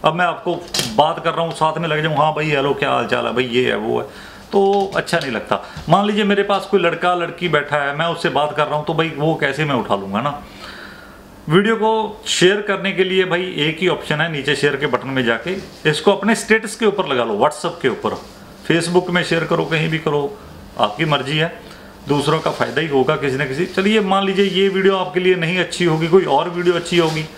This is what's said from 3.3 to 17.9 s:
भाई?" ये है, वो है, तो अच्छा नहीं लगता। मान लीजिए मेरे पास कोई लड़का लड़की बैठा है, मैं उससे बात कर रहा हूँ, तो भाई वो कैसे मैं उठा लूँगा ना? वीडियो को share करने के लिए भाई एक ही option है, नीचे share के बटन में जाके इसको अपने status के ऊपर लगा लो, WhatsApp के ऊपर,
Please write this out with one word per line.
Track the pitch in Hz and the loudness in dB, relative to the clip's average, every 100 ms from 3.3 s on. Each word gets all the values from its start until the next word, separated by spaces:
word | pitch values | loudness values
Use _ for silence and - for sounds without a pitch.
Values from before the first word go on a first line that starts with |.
भाई?" | 113 | 0
ये | 127 120 123 | 0 2 2
है, | 110 | 0
वो | 110 120 | 0 -2
है, | 117 - - - - | -4 -14 -18 -20 -2
तो | 196 196 202 196 - | 2 2 2 0 -4
अच्छा | - 170 | -2 -2
नहीं | 139 | -2
लगता। | 110 - 101 - - - | -6 -2 -4 -4 -14 2
मान | 175 208 | 2 4
लीजिए | 214 | 0
मेरे | 202 202 | 2 2
पास | 202 196 190 | 2 0 2
कोई | 202 | 2
लड़का | 170 165 180 180 | 2 0 0 0
लड़की | 165 165 180 | -2 -4 0
बैठा | 151 143 151 | 0 2 0
है, | 143 147 | 0 -2
मैं | 170 | -2
उससे | 165 170 | 0 0
बात | 139 147 147 | 0 0 0
कर | 143 | 0
रहा | 151 | 0
हूँ, | 151 | -2
तो | |
भाई | 156 165 156 | 0 0 0
वो | 156 147 | 0 0
कैसे | 143 135 151 | -2 0 -2
मैं | 131 | -2
उठा | 104 98 | 0 -2
लूँगा | 98 101 | -2 -4
ना? | 139 - - - - - - - - - - - - | -2 -6 -12 -18 -16 -16 -18 -20 -20 -20 -20 -16 2
वीडियो | 165 208 220 | 2 4 2
को | 214 220 214 - - | 2 0 -2 -8 -6
share | - 180 208 | 4 4 4
करने | 208 196 185 | 0 -2 -2
के | 170 | 0
लिए | 185 190 185 | 0 2 0
भाई | 170 185 - | 0 -2 -2
एक | 151 160 | -2 0
ही | 185 | 0
option | 151 - 151 | 0 -2 -2
है, | 165 | -2
नीचे | 151 135 143 | -2 -2 2
share | 147 135 | 2 2
के | 147 | 0
बटन | 127 123 | 0 0
में | 131 | 0
जाके | 120 117 170 196 - - 156 | 0 0 -2 -8 -10 -4 -2
इसको | 151 - | 2 2
अपने | 196 202 220 | 2 2 0
status | - 220 214 - | 2 0 0 0
के | 220 | 0
ऊपर | 202 170 | 2 0
लगा | 127 | 0
लो, | 117 | 0
WhatsApp | 104 120 - 170 165 | 2 2 2 -6 -2
के | |
ऊपर, | 131 | -2